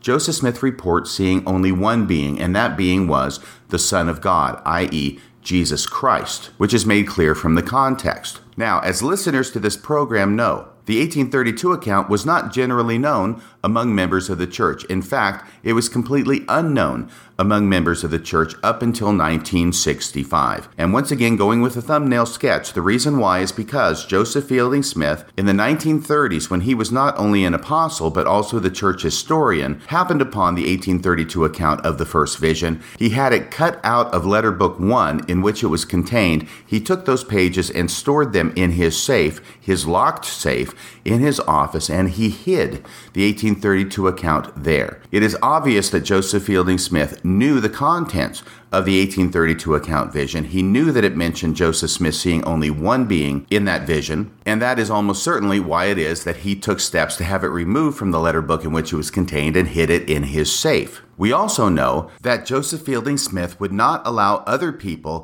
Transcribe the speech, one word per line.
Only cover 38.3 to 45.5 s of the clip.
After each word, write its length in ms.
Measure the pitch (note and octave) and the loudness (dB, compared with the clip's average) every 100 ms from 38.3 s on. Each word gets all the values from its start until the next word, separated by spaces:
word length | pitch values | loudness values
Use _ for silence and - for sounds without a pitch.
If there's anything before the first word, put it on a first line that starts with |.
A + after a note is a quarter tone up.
them 200 | G2 E2 F2 | 2 0 2
in 180 | F2+ | 2
his 280 | E2+ E2 - | 2 2 0
safe, 400 | - A#2+ D2+ - - - | 0 2 2 -2 -16 -12
his 280 | - F#2 E2 | -2 0 0
locked 380 | F2+ C#3 - - | 0 0 -2 -8
safe, 480 | - D2+ B1 C2 - - - | -6 -2 -2 -4 -8 -20 -10
in 160 | - A#2 | -2 2
his 180 | D3 - | 2 0
office, 480 | - D2+ D#2 D#2+ - | 0 0 0 -2 -2
and 220 | E2 F#2+ | 0 0
he 180 | F2 A2 | 2 0
hid 560 | - - F3+ D#2 C#2 - - - | 0 -2 0 0 -4 -14 -20 -10
the 100 | F2+ | 0
eighteen 320 | G2+ G2+ A2 G2+ | 0 2 0 0
thirty-two 520 | G#2 F#2+ G2 G2+ F#2+ | 2 2 0 0 0
account 560 | F2+ E2+ D2+ - - | 0 0 0 -2 -6
there. 380 | D2 D2 - - - | 0 0 0 -8 -4
It 120 | G2+ | 0
is 140 | G#2+ - | 2 2
obvious 480 | B2+ | 0